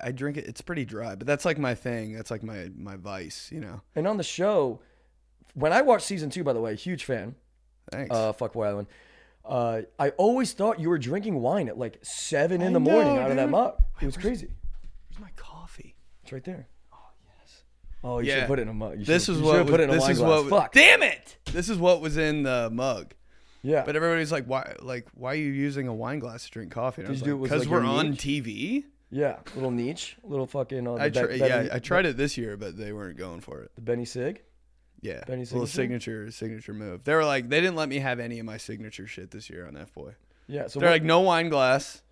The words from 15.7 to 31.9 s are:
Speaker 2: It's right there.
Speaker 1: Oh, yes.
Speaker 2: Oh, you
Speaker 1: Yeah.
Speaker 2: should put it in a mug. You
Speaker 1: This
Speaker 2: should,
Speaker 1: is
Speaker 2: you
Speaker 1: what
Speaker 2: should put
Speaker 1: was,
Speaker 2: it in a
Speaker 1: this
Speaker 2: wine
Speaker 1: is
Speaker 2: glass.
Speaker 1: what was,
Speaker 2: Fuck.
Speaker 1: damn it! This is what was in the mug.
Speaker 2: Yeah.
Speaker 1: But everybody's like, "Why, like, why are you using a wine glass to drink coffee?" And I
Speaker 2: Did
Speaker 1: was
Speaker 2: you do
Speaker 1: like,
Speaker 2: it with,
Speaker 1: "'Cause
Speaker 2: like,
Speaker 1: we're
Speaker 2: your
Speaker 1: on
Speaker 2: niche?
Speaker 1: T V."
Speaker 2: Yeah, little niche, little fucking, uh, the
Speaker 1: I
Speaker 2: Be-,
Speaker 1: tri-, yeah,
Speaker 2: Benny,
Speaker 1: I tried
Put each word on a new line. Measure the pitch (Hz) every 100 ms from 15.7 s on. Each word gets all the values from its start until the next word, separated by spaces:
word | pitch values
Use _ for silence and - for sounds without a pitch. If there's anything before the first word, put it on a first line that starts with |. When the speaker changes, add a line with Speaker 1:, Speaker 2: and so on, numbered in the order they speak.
| - 131 - - -
Speaker 2:
It's | -
right | 135
there. | 185 170 123 - -
Speaker 1:
Oh, | - - -
yes. | - - - - _ _ - -
Speaker 2:
Oh, | 127 120
you | 131
Speaker 1:
Yeah. | 135
Speaker 2:
should | 127
put | 135
it |
in | 110
a | 110
mug. | 107 85
You | 104
Speaker 1:
This | 175 185
Speaker 2:
should, | 160
Speaker 1:
is |
Speaker 2:
you | 156
Speaker 1:
what | 151
Speaker 2:
should | 156
put |
Speaker 1:
was, | 165
Speaker 2:
it | 143
in |
a |
Speaker 1:
this | 160
Speaker 2:
wine | -
Speaker 1:
is | 139
Speaker 2:
glass. | 160
Speaker 1:
what | 156
was, | 139
Speaker 2:
Fuck. | - -
Speaker 1:
damn | 269 349 -
it! | 285 151 - - -
This | 170 180
is | 190
what | 180 165
was | 156 151
in | 156 151
the | 135 123 113
mug. | 117 135 104 - - - - - -
Speaker 2:
Yeah. | 131 151 131
Speaker 1:
But | 147
everybody's | 165 165 151
like, | 156 123
"Why, | 131 - -
like, | 127 123 117
why | - 123
are | 156
you | 147
using | 139 143 139 127
a |
wine | 113 117 147
glass | 120 117 -
to |
drink | 117 95
coffee?" | 117 127 123
And | -
I |
Speaker 2:
Did |
Speaker 1:
was | 135
Speaker 2:
you | 135
do |
Speaker 1:
like, | 139
Speaker 2:
it |
with, | 131
Speaker 1:
"'Cause | 147
Speaker 2:
like, | 123
Speaker 1:
we're | 170
Speaker 2:
your | 123
Speaker 1:
on | 143 156
Speaker 2:
niche? | 135
Speaker 1:
T | 143 147
V." | 113 104 160 277 277 _ _
Speaker 2:
Yeah, | 139 143 - - 139
little | 131
niche, | 120 123 170 - -
little | 226 139 131
fucking, | 139 127 131 123
uh, | 120
the |
Speaker 1:
I | -
Speaker 2:
Be-, | 123
Speaker 1:
tri-, | 123
yeah, | 127 131
Speaker 2:
Benny, | 123 113
Speaker 1:
I | 123
tried | -